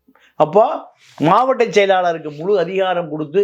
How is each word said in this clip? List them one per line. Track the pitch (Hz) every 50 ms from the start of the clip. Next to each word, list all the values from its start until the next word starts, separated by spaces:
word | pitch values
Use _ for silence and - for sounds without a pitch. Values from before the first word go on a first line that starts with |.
| _ _ _ _ _ _ _ -
அப்போ | 156 151 156 202 226 277 302 285 - - _ _ _ _ _ -
மாவட்ட | 139 156 185 214 254 262 262 233 233
செயலாளருக்கு | 214 170 202 202 196 190 185 180 175 170 160 151 151 147 147
முழு | 160 190 208 190
அதிகாரம் | 170 170 190 190 190 185 180 175 170 151
கொடுத்து | 151 156 156 143 143 190